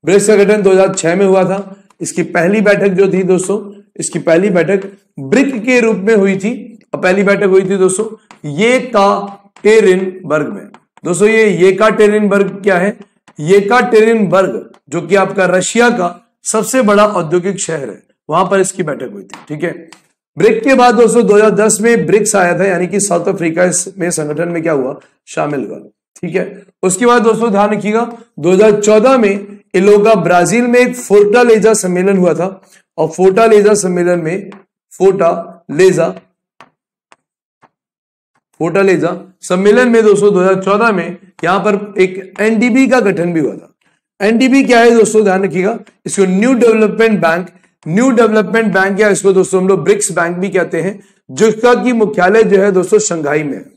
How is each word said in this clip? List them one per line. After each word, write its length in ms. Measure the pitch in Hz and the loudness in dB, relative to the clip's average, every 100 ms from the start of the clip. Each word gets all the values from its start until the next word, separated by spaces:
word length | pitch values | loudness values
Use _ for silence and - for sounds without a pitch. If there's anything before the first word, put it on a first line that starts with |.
| - | 2
ब्रिक्स 220 | 196 202 | 0 2
का 80 | 208 | 2
गठन 260 | 196 214 | 2 2
दो 100 | 190 | 2
हज़ार 220 | 190 190 | 2 2
छह 220 | - 160 185 | 0 -2 0
में 100 | 196 | 2
हुआ 180 | 190 | 2
था। 320 | 180 196 202 - _ _ | 0 -4 -8 -20 _ _
इसकी 220 | - - | -10 -6
पहली 380 | - 175 170 214 | -4 -2 0 2
बैठक 260 | 208 202 196 | 2 2 0
जो 180 | 180 190 | 2 0
थी 80 | 180 | 0
दोस्तों, 340 | 185 180 180 208 208 - _ - | 0 -2 -2 -6 -8 -20 _ -12
इसकी 220 | - 175 | -10 -6
पहली 300 | - 165 202 | 0 2 2
बैठक 360 | 175 160 196 190 - _ - | 0 0 -2 -6 -20 _ -16
ब्रिक 360 | 135 220 277 247 | -2 0 0 -4
के 160 | 233 247 | -2 0
रूप 160 | 226 190 | 0 -2
में 180 | 190 220 | 0 0
हुई 200 | 196 190 | 0 -2
थी 420 | 208 247 - - _ | -6 -8 -14 -20 _
और 80 | - | -4
पहली 220 | 180 202 | -2 0
बैठक 220 | 190 196 202 | 0 0 2
हुई 160 | 190 | 2
थी 160 | 190 190 | 0 0
दोस्तों 280 | 185 185 220 220 _ - 147 | 0 -2 -8 -10 _ -16 -10
येकाटेरिनबर्ग 2000 | 143 220 254 - 214 196 196 196 - _ _ 202 220 190 185 190 - 143 151 131 | -2 0 0 -2 0 0 0 -8 -16 _ _ 2 4 4 2 -2 -10 -6 -4 -4
में। 200 | 101 - - _ _ | -10 -18 -20 _ _
दोस्तों 240 | - 165 208 | -8 0 2
ये 200 | 220 220 | 4 2
येकाटेरिनबर्ग 1120 | 170 185 190 220 214 208 214 208 202 190 196 | 2 2 2 0 2 2 2 0 0 -2 -2
क्या 140 | 196 180 | -2 0
है? 200 | 196 - - _ _ - | -2 -6 -20 _ _ -10
येकाटेरिनबर्ग 1300 | 151 202 196 240 220 220 220 226 190 185 190 110 - _ _ | 2 2 4 0 2 2 2 2 0 0 0 -4 -14 _ _
जो 120 | 160 | -10
कि 140 | 156 196 | -2 0
आपका 300 | 185 196 180 | 0 -2 0
रशिया 440 | 185 185 226 240 | 0 -2 0 0
का 460 | 180 196 - _ _ - | 0 -4 -8 _ _ -6
सबसे 360 | 220 - 262 | -4 -2 -2
बड़ा 240 | 208 208 208 | 2 2 2
औद्योगिक 540 | 185 156 180 185 185 | 0 -2 -2 -2 -6
शहर 300 | - 160 127 | -8 -8 -10
है, 120 | 92 _ _ - | -14 _ _ -4
वहां 160 | 160 185 | -2 0
पर 140 | 196 | 0
इसकी 240 | 190 - | -2 -4
बैठक 260 | 156 135 123 | -8 -8 -12
हुई 100 | 101 | -14
थी, 140 | 92 - - | -20 -20 -14
ठीक 160 | 151 | -8
है। 260 | 170 - - - _ _ _ 151 | -8 -8 -20 -20 _ _ _ -2
ब्रिक 260 | 208 220 | 0 0
के 100 | 277 | 0
बाद 220 | 262 247 220 | 2 4 4
दोस्तों 300 | 226 240 196 | 2 2 2
दो 80 | 208 | 4
हज़ार 160 | 214 | 2
दस 260 | 196 214 - | 2 0 0
में 240 | 226 233 156 | 0 0 0
ब्रिक्स 300 | 214 208 196 | 0 0 0
आया 220 | 175 170 | 0 0
था, 60 | 196 | -2
यानी 220 | 175 180 | -2 -4
कि 120 | 196 | -4
साउथ 280 | 196 175 170 | -2 -2 -2
अफ्रीका 380 | 160 165 160 180 | -4 -4 -2 -2
इस 220 | 180 196 190 | -2 -8 -6
में 120 | 175 | -6
संगठन 360 | 170 151 147 175 | -6 -6 -6 -6
में 140 | 170 | -4
क्या 120 | 165 | -4
हुआ, 260 | 143 127 143 _ _ _ | -2 -4 -10 _ _ _
शामिल 380 | - 147 143 104 | -6 -6 -6 -8
हुआ, 100 | - - _ _ _ | -12 -18 _ _ _
ठीक 140 | 180 180 | -6 -6
है। 260 | - - _ _ | -6 -14 _ _
उसके 220 | 180 180 240 | -4 0 2
बाद 160 | 240 | 2
दोस्तों 300 | 226 220 233 | 2 0 0
ध्यान 180 | 196 208 | 0 0
रखिएगा 300 | 208 208 214 233 - _ - | -2 -2 -4 -4 -10 _ -4
दो 120 | 151 | 0
हज़ार 280 | 190 214 208 | 4 4 2
चौदह 360 | 202 214 247 262 | 2 2 4 2
में 300 | 208 196 - - _ 185 | 2 -2 -8 -20 _ 0
इलोगा 380 | 196 208 214 214 | 4 4 4 2
ब्राजील 520 | 165 180 170 226 247 | 2 2 2 0 2
में 120 | 240 | 2
एक 160 | 247 247 | 0 -2
फोर्टालेजा 800 | - 202 208 233 240 220 208 | 0 2 4 2 4 4 2
सम्मेलन 440 | 214 185 180 190 196 | 0 -2 -2 0 2
हुआ 160 | 180 | 0
था 280 | 160 185 196 _ _ _ - | 0 -4 -8 _ _ _ -6
और 100 | 160 | -6
फोर्टालेजा 680 | 160 190 190 226 208 202 | 2 2 4 4 4 4
सम्मेलन 460 | 202 180 175 175 180 | 0 -2 -2 -2 -2
में, 300 | 156 190 202 - _ _ _ | -4 -8 -12 -20 _ _ _
फोर्टालेजा, 1160 | - 190 190 170 180 - - - 143 185 156 170 185 _ _ _ _ - _ _ _ _ _ _ _ _ _ _ _ _ _ _ _ _ _ _ _ | 0 0 2 0 -2 -8 -20 -10 2 2 2 -4 -6 _ _ _ _ -20 _ _ _ _ _ _ _ _ _ _ _ _ _ _ _ _ _ _ _
फोर्टालेजा 580 | 160 175 196 170 160 185 - _ | -2 0 2 0 -2 -6 -14 _
सम्मेलन 480 | - 180 202 233 247 | -6 0 2 2 4
में 140 | 233 | 2
दोस्तों 300 | 214 190 208 | 4 2 2
दो 60 | 180 | 2
हज़ार 220 | 185 190 | 0 0
चौदह 280 | 190 208 233 | -2 0 0
में 260 | 190 170 175 - - | -2 -6 -14 -20 -8
यहाँ 160 | 165 196 | -2 -2
पर 340 | 202 208 208 - | -2 -4 -4 -2
एक 320 | 185 185 - - | -2 -2 -14 -4
एनडीबी 480 | 214 220 247 254 269 | -2 0 0 2 2
का 120 | 254 | 2
गठन 340 | 208 160 175 | 0 -2 -2
भी 60 | 165 | -2
हुआ 140 | 131 | -4
था। 160 | 87 - _ _ _ _ _ | -8 -20 _ _ _ _ _
एनडीबी 440 | 214 226 254 269 | 0 2 2 2
क्या 160 | 226 240 | 4 4
है 120 | 240 | 6
दोस्तों, 320 | 233 214 220 | 4 4 2
ध्यान 200 | 202 185 | 2 0
रखिएगा, 340 | 190 165 185 233 - _ 180 | -2 -2 -4 -6 -14 _ -10
इसको 200 | - 190 | -2 0
New 280 | 185 240 | 2 0
Development 680 | 247 233 226 214 - 226 214 | 2 2 2 0 2 0 2
Bank, 260 | 165 170 185 _ _ _ 160 | 0 -2 -6 _ _ _ -4
New 240 | 185 262 | 0 0
Development 640 | 233 226 214 208 226 220 | 2 2 2 0 -2 0
Bank 260 | 185 190 190 | 0 -2 0
या 100 | 214 | 0
इसको 240 | 190 196 | 2 2
दोस्तों 280 | 190 175 190 | 0 0 0
हम 60 | 185 | 0
लोग 160 | 185 | 0
ब्रिक्स 280 | 160 208 - | 0 -2 -2
बैंक 260 | 175 170 175 | -4 -4 -4
भी 120 | 190 | -4
कहते 320 | 180 160 170 | -4 -4 -4
हैं, 180 | 175 - _ _ _ | -6 -8 _ _ _
जिसका 440 | 131 220 220 240 240 | 0 0 2 0 2
की 100 | 240 | 0
मुख्यालय 500 | 233 208 - 180 220 | -2 -2 0 2 2
जो 180 | 202 190 | 2 2
है 100 | 202 | 2
दोस्तों 280 | 185 175 208 | 0 0 0
शंघाई 440 | 214 170 143 151 | 0 -4 -4 -4
में 100 | 147 | -4
है। 120 | 107 - | -10 -16